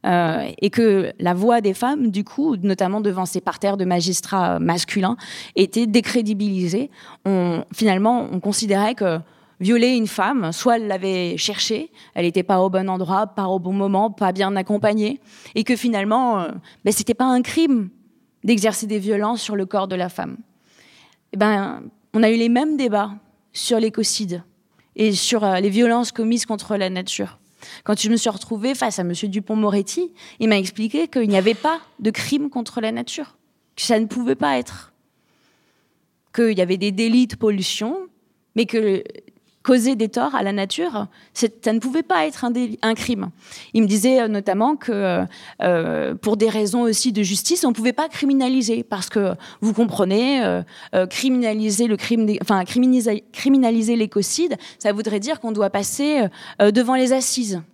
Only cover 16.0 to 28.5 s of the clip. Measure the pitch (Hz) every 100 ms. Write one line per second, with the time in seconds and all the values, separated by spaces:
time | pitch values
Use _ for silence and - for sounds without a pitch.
16 | 196 226 247 208 165 185 - - 196 208
17 | 214 233 262 247 247 - 330 247 185 _
18 | _ _ _ _ 202 233 220 214 214 208
19 | 196 208 208 233 - 208 190 208 190 185
20 | 180 - - - - _ _ _ - -
21 | _ _ _ 196 208 208 196 - - _
22 | _ 214 220 226 233 240 311 294 247 202
23 | 208 208 _ _ _ - - 233 220 220
24 | 208 - 202 175 - _ _ _ _ -
25 | 214 196 - 226 208 185 202 196 240 233
26 | 233 - 220 233 - 214 - 208 185 185
27 | 185 - 196 - _ _ - - - 208
28 | 214 233 233 196 -